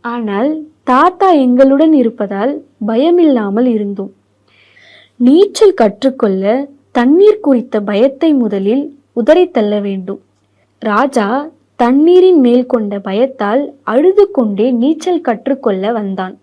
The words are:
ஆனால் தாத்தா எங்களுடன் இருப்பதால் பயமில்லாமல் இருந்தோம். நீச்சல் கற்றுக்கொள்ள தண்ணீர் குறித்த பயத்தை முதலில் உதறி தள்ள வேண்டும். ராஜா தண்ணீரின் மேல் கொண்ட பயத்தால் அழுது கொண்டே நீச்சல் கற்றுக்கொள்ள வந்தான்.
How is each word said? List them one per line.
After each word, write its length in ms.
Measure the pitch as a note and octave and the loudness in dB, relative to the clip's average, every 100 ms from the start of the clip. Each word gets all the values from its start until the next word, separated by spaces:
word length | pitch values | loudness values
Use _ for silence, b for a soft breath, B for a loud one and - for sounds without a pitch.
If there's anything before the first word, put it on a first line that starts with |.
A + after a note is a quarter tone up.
ஆனால் 640 | A#3+ A#3+ G#3+ G3+ C4 D#4 D4+ _ | -10 -8 -6 -4 -4 -4 -12 _
தாத்தா 480 | - B3+ E4 F4+ F#4+ | -2 2 2 2 2
எங்களுடன் 640 | E4 B3+ B3 C4+ C#4 D#4+ | 2 2 4 4 4 2
இருப்பதால் 680 | D4+ A3+ A3+ G3+ G3 A3+ D4 - _ G#3 | 2 0 -4 -8 -4 -4 -6 -14 _ -4
பயமில்லாமல் 800 | A3+ D#4 F4 D#4+ B3+ G3+ G3+ B3+ | 0 2 2 2 0 -2 -2 -2
இருந்தோம். 460 | A3 G3+ G3 G3 _ _ _ _ b b b b b b _ | -2 -4 -8 -12 _ _ _ _ b b b b b b _
நீச்சல் 580 | B3 D4+ G#4 - G#4 | 2 4 2 2 2
கற்றுக்கொள்ள 960 | F#4 A3 G#3 C4+ C4 G#3+ F#3+ G3 A#3+ C#4+ _ _ | 4 0 0 -4 -2 -2 -2 -2 -2 -4 _ _
தண்ணீர் 500 | - B3 D#4+ G#4 G#4 | -2 2 4 4 2
குறித்த 400 | D4+ B3+ G#3+ G#3+ | 0 0 0 -6
பயத்தை 540 | G3+ G#3 C4 C4+ E4 | -4 0 0 0 0
முதலில் 640 | C#4+ A3+ G3 G3 B3+ C4 - _ | 0 0 -2 -2 -2 -4 -12 _
உதறி 380 | - A3+ E4 F4+ | -6 2 2 2
தள்ள 300 | B3+ G#3 G#3 | 0 -2 -2
வேண்டும். 400 | G3+ G3 F#3 G3 _ _ _ _ _ _ | -4 -8 -10 -14 _ _ _ _ _ _
ராஜா 720 | A3 G#3 C4+ B3+ G3+ B3+ D4+ _ _ _ | -4 -2 0 -2 -2 -4 -6 _ _ _
தண்ணீரின் 640 | A#3+ C4+ D#4+ F4+ F#4 F4 | 0 2 4 4 4 4
மேல் 260 | B3 B3 B3+ | 4 2 0
கொண்ட 320 | B3 G#3 G3+ | -4 -4 -8
பயத்தால் 760 | G3 G3 C4 C4 G3+ A#3+ C#4+ - | -6 -2 -4 -4 -2 -2 -4 -10
அழுது 480 | - A3+ E4 G4 G4 | -4 0 2 2 2
கொண்டே 400 | E4+ A3 G3 A#3+ | 2 -2 -2 -2
நீச்சல் 500 | A#3+ B3+ D#4 - F4 | 0 -2 -2 -2 -4
கற்றுக்கொள்ள 720 | E4+ A3 - C4+ B3 F#3+ G3 | -2 -4 -4 -4 -2 -4 -4
வந்தான். 460 | A#3 G3+ F#3+ F#3 - | -4 -6 -8 -10 -12